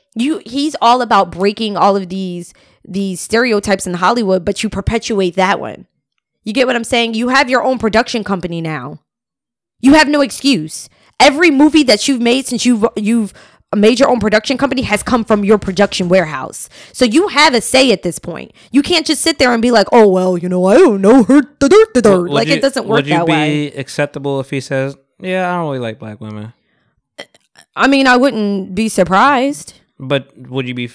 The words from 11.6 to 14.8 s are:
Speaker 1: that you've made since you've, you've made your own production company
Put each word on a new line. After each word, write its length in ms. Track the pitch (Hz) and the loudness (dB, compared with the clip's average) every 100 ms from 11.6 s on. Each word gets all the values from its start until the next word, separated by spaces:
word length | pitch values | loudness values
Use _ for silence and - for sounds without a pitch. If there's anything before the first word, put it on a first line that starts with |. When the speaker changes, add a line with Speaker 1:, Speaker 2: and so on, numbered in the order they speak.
| 302 311 | 4 4
Speaker 1:
that 260 | 247 208 - | 2 0 0
you've 100 | 254 | 0
made 280 | 233 262 - | 0 0 -2
since 180 | 240 240 | -2 0
you've, 200 | 233 214 - | 2 0 -2
you've 340 | 208 233 202 - - _ - | -2 0 -2 -8 -20 _ -6
made 260 | 208 214 240 | 2 2 4
your 80 | 269 | 2
own 100 | 247 | 2
production 380 | 202 214 - 254 | 0 0 -2 -2
company 240 | 277 254 | -2 -2